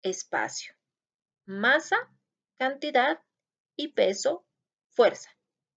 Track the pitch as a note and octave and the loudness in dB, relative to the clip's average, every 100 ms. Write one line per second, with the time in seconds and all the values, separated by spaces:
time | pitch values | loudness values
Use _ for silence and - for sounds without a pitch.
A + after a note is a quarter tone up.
0 | F#3+ F#3+ - D#3 A2+ - - _ _ _ | -8 -8 -6 -6 -4 -8 -14 _ _ _
1 | _ _ _ _ - G3 A3+ D4 - G4+ | _ _ _ _ -14 -2 2 2 2 -2
2 | B4+ _ _ _ _ - C4 C#4 D4+ C4 | -2 _ _ _ _ -4 -4 -4 0 2
3 | C4+ E4 _ _ _ _ _ - D4 - | 2 0 _ _ _ _ _ -12 -6 0
4 | F#3+ G3+ C4+ E4+ - _ _ _ _ - | 0 2 -2 -4 -8 _ _ _ _ 4
5 | G#3+ - - _ _ _ _ | 4 2 -8 _ _ _ _